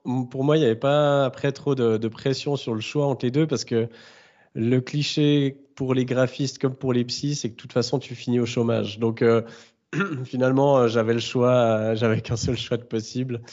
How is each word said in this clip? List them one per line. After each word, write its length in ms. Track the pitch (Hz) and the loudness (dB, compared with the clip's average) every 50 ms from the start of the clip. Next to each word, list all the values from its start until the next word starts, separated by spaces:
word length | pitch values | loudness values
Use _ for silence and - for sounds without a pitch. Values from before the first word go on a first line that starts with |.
| - | -6
m-, 240 | 131 123 131 127 123 | -4 -4 -4 -4 -4
pour 160 | 131 135 131 | -4 -2 2
moi, 140 | 147 151 160 | 2 4 4
il 20 | |
n'y 60 | 151 | 4
avait 100 | 117 113 | 4 2
pas 480 | 113 - 139 143 151 147 143 143 139 135 | 2 2 2 2 4 4 4 4 2 2
après 280 | 127 131 - - 139 | 0 -2 -2 -4 -4
trop 220 | 135 - - 143 139 | -2 -2 -2 -2 0
de, 220 | 131 117 113 110 | 2 2 2 2
de 120 | 107 113 110 | 2 -2 -4
pression 480 | - - - 139 131 - - 147 143 | -6 -4 -4 -2 -2 -2 -4 -4 -4
sur 180 | 131 - 123 113 | -4 -4 -4 -6
le 80 | 107 | -6
choix 240 | 107 - - 147 143 | -6 -4 -2 -2 0
entre 180 | 143 131 - 135 | 0 0 -2 -2
les 60 | 123 | -2
deux 160 | 123 147 160 | 0 0 0
parce 180 | 156 135 110 - | 0 0 -4 -4
que 240 | - 120 113 113 113 - - - - - - - _ _ _ _ _ - | -2 0 0 0 -2 -6 -14 -20 -20 -20 -20 -20 _ _ _ _ _ -6
le 260 | 117 113 117 127 127 | -2 0 2 2 0
cliché 760 | 127 - - 147 139 - - 156 147 147 147 147 139 135 135 - - _ _ | 0 -2 -4 -4 -4 -2 0 2 2 4 4 2 2 0 -2 -6 -16 _ _
pour 180 | - 135 131 131 | -6 -2 0 0
les 100 | 127 127 | 0 0
graphistes 540 | 127 123 127 131 123 - - 143 131 - - | 0 2 2 2 0 0 -2 -4 -4 -4 -2
comme 160 | - 131 127 | -4 -4 -2
pour 180 | - - 131 | -2 -2 0
les 120 | 123 123 120 | 0 0 0
psys, 320 | 123 - - 147 143 147 | -2 -4 -6 -4 -4 -4
c'est 120 | - - 110 | -4 -6 -8
que 60 | 107 | -10
de 60 | - | -10
toute 120 | - 127 | -10 -4
façon, 260 | - 127 113 - - 127 | -2 -2 0 0 -2 -4
tu 160 | - - 123 | -4 -6 -14
finis 240 | - - 127 120 123 | -10 -4 0 0 0
au 80 | 120 | 0
chômage. 520 | 113 - 123 117 117 117 110 104 101 101 107 | 0 0 0 0 0 0 0 -2 -4 -4 -2
Donc, 240 | 117 113 110 - | -2 -2 0 2
euh, 200 | 123 117 117 113 113 - - - - _ _ _ _ - | 4 4 4 4 2 -2 -12 -20 -20 _ _ _ _ -8
<clears throat> 320 | - 147 196 190 156 127 127 | -4 -4 -2 -2 -4 -8 -8
finalement, 540 | - - 123 127 131 131 135 139 143 139 131 | -6 -2 0 2 2 4 4 4 6 6 6
euh, 100 | 120 113 | 4 4
j'avais 260 | 110 120 110 113 117 | 4 2 2 2 0
le 60 | 117 | -2
choix, 320 | 113 - - 127 120 123 | -2 -2 0 2 2 4
euh, 420 | 123 123 117 113 110 107 110 113 113 | 4 4 4 4 2 2 0 0 0
j'avais 260 | 110 120 113 110 110 | 0 2 2 0 0
qu'un 160 | - - 123 | -2 -4 -6
seul 200 | 107 - - 120 | -4 -2 -4 -4
choix 200 | - - - 123 | -4 -4 -4 -6
de 60 | 113 - | -6 -6
possible. 580 | - 120 110 107 - - 127 127 127 120 113 113 - | -4 -6 -6 -6 -6 -6 -6 -6 -4 -6 -10 -10 -14